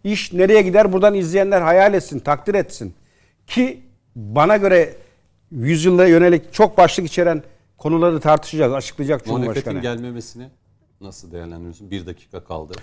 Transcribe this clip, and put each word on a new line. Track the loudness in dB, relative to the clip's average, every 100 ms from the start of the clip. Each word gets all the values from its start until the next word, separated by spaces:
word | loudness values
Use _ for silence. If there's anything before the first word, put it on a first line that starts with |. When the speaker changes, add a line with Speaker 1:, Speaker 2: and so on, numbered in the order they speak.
Speaker 1:
iş | -8 -8 -6
nereye | 0 4 4
gider | 4 4 2
buradan | 4 2
izleyenler | 2 -2 -2 0 0
hayal | 4 4 4
etsin, | 2 -4 -8
takdir | -4 -4 -2
etsin. | -2 -4 -8 -16 -16 _ _ _ _ _
Ki | -4 -4 -6 -20 _ _ -18
bana | -6 0 2 2
göre | 4 2 2 -6 _ _ _ _ _
yüzyılda | -8 -2 0 2 4 6
yönelik | 6 4 2 -2
çok | 0 2 4
başlık | 2 2 -6
içeren | -2 -2 -2 -8 _ _ _
konuları | -4 0 0 0
tartışacağız, | 0 0 0 -2 -2
açıklayacak | -2 -8 -10 -6 -6 -4
Speaker 2:
Muhalefetin | -6 -4
Speaker 1:
Cumhurbaşkanı. | -6 -8 -8 -8 -10
Speaker 2:
gelmemesini | -12 -14 -18 -20 -20 _ _ _ _ _
nasıl | -20 -20 -18
değerlendiriyorsun? | -16 -16 -16 -18 -18 -14
Bir | -14 -12
dakika | -18 _ -20
kaldı. | -14 -14 -14 -18